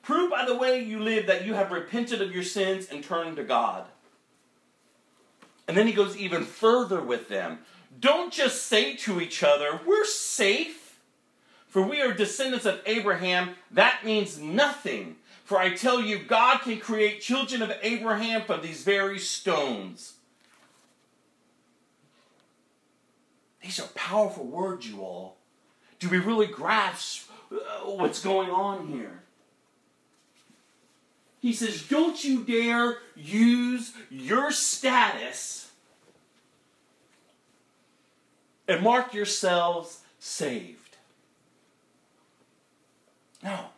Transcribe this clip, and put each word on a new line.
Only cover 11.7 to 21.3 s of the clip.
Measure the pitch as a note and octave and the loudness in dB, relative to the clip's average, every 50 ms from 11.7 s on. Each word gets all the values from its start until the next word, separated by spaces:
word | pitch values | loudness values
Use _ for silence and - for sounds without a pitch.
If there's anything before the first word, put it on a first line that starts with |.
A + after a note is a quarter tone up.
| - G3 | 0 2
we | F#3+ G3 D4 D4 | 2 2 2 0
are | C#4 B3 G3+ | 0 0 2
descendants | F#3+ G#3 G#3 - - C4 C4 B3+ A#3 - | 0 0 -2 0 -2 -2 -2 -2 0 0
of | G#3 F#3+ - - | -2 -2 0 -2
Abraham.' | G#3 A3 A#3 F#3+ G3+ F#3 E3 F3+ F#3 F3+ F3+ F3+ F3+ - - - _ | -2 -2 0 2 2 0 2 2 0 2 2 0 -2 -8 -14 -20 _
That | - F3 G#3+ A#3+ - - G#3 | 4 6 6 6 4 0 -2
means | A3 G#3+ G#3+ G3 - - | 0 0 0 0 -2 -8
nothing. | D3 D3+ D#3 E3 A#3 D4 C#4 - - - F#3+ B2+ G#2 F#2 E2 - - _ - - - _ | -10 -8 -2 2 2 2 2 0 -4 -8 -8 -8 -8 -10 -12 -16 -20 _ -20 -20 -20 _
For | - G3+ | 0 0
I | F#3 F#3 F#3 F3 | 2 2 2 -2
tell | - - B3+ B3 B3 | 0 0 2 2 2
you, | A3+ G#3+ G#3+ F#3 | 0 -2 -4 -4
God | D3 - A3+ A3 A#3+ B3+ C4+ - | -2 2 4 6 6 6 4 4
can | - B3+ A3 - | 0 -4 -6 -6
create | - - A3 G#3+ G#3+ G#3 G#3 - | -4 -4 0 2 2 2 2 -4
children | - - B3 C4+ C#4 C4+ C4 A#3+ | -2 -2 0 0 0 -2 -2 -4
of | A3 G3+ - - | -2 -4 -4 -4
Abraham | F#3+ A3 A#3+ A3 A3+ A3+ G#3 G#3 A3+ A3+ A3+ A3 - | -2 -4 -2 -2 -2 -2 -2 0 0 -2 -2 -2 -2
from | - F3+ E3 | -2 -4 -4
these | D#3 E3 D#3+ - - | -4 -10 -12 -4 0
very | G3 G3+ G3 G3 G3 G3 F#3+ | 0 2 2 2 -2 -4 -6
stones." | F#3 - - - - F#3+ E3+ D3+ C#3+ C3 A#2 G2+ F#2+ F#2 - - - - - _ _ _ _ _ _ _ _ _ _ _ _ _ _ _ _ _ _ _ _ _ _ _ | -6 -8 -8 -4 -2 0 0 0 0 -2 -4 -6 -8 -12 -14 -16 -20 -20 -20 _ _ _ _ _ _ _ _ _ _ _ _ _ _ _ _ _ _ _ _ _ _ _